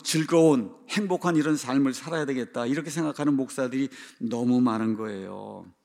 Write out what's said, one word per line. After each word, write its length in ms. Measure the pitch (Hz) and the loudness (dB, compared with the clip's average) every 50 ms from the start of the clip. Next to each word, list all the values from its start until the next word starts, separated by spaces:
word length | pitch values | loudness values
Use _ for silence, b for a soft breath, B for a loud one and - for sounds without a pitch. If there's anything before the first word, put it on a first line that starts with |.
즐거운 720 | - - - 160 156 151 170 165 160 160 147 123 104 92 - - - - | -4 -2 0 0 0 4 6 6 8 8 6 4 2 -4 -10 -18 -14 -4
행복한 480 | - 208 208 185 185 175 - 175 170 | -4 -2 0 0 -2 0 0 2 2
이런 200 | 151 143 156 156 | 2 2 2 0
삶을 380 | 139 - 120 131 139 139 135 127 | -2 -2 0 2 2 2 2 0
살아야 320 | - - 156 170 160 147 | -4 -8 -6 -4 -4 -2
되겠다 400 | 139 135 127 117 - - 127 120 | -2 -4 -4 -6 -6 -6 -4 -2
이렇게 240 | 123 139 160 147 165 | -2 -2 -4 -4 -6
생각하는 440 | 139 165 160 151 139 - 147 147 143 | -4 -4 -4 -4 -4 0 0 2 2
목사들이 540 | 135 135 120 - - 131 123 127 135 139 131 B B B B B B | 2 0 -4 -4 -4 -4 -2 -2 -2 -4 -4 B B B B B B
너무 420 | 117 113 120 117 123 120 123 123 | -6 -4 -4 0 2 2 4 4
많은 360 | 123 120 110 110 113 110 110 | 4 4 2 0 0 -2 -2
거예요. 680 | 107 110 110 104 98 95 95 98 101 104 107 104 98 92 92 95 _ | -2 -4 -8 -8 -10 -10 -12 -12 -12 -12 -14 -14 -16 -18 -20 _ _